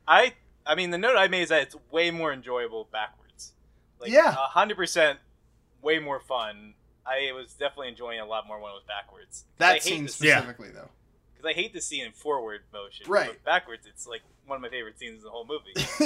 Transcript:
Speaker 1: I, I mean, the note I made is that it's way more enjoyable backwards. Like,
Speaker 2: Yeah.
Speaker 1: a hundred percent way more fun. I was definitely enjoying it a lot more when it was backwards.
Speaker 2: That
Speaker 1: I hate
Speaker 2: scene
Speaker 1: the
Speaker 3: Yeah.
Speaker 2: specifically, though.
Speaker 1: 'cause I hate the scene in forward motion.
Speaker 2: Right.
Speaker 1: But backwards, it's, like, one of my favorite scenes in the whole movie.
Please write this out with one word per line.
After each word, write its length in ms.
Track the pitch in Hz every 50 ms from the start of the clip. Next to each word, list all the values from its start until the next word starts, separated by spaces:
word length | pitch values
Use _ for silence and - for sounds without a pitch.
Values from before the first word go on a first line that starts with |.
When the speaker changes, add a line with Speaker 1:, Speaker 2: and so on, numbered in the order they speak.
| _ -
Speaker 1:
I, 260 | 160 185 240 254 - - _ _ _ _ _
I 100 | 147 156
mean, 160 | 170 185 175
the 60 | 175 170
note 200 | 196 240 262 208
I 100 | 190 190
made 160 | 185 180 175
is 60 | 156
that 120 | 160 156 135
it's 120 | - - 151 - _
way 200 | 143 160 170 170
more 200 | 170 170 160 156 135
enjoyable 540 | 131 120 127 123 123 120 113 110 110 107 -
backwards. 640 | - 110 107 104 - _ _ _ _ - - - - _ _ _ _ _ _ _ _ _
Like, 120 | - -
Speaker 2:
Yeah. 180 | 233 285 339 294
Speaker 1:
a 40 | 170 131 135 131
hundred 280 | - 170 196 214 208 180
percent 420 | 180 160 - 175 160 151 139 - _ _ _ _ _ _ _ _ _ _ _ _
way 180 | - 147 160 160
more 200 | 151 143 139 131
fun. 540 | - - 135 123 113 107 104 104 107 107 104 _ _ _ _ _ _
I 260 | 127 131 135 139 135 131
was 200 | 131 127 113 -
definitely 360 | - 143 139 - 143 139 123
enjoying 280 | 117 113 123 117 117 113
it 40 |
a 40 | 110
lot 220 | 107 110 110 104 104
more 120 | 107 107
when 120 | 107 104
it 40 | 101
was 80 | 98 - -
backwards. 580 | 104 101 101 - 98 95 92 _ - - - _ _ -
Speaker 2:
That 120 | 165 180
Speaker 1:
I 20 | 180
hate 80 | 151 -
Speaker 2:
scene 220 | 180 185 156 147
Speaker 1:
the 200 | 135 - - 147
Speaker 3:
Yeah. 120 | 151 143 123
Speaker 2:
specifically, 300 | 123 120 120 - 113 98
though. 200 | 90 87 82 - _ _ _ _ _ _ _ _ _
Speaker 1:
'cause 100 | _ 131
I 80 | 160 151
hate 200 | 165 190 220 -
the 80 | 175
scene 240 | - - 151 139 127
in 60 | 113 110
forward 500 | - - 147 147 135 117 110 104 104 - _ -
motion. 340 | 104 101 98 - - - -
Speaker 2:
Right. 180 | 190 202 156 120
Speaker 1:
But 160 | 113 104 _
backwards, 420 | 143 160 180 - 123 117 113 -
it's, 220 | 104 101 - - 123
like, 140 | 117 110 - _ _ _ _ 135
one 80 | 139
of 60 | 135
my 80 | 127 117
favorite 280 | 127 127 113 110 110 -
scenes 200 | 127 117 113 110
in 40 | 107
the 60 | 107
whole 160 | 107 120 117
movie. 280 | 117 147 151 - 196 - 190 147 - - - 302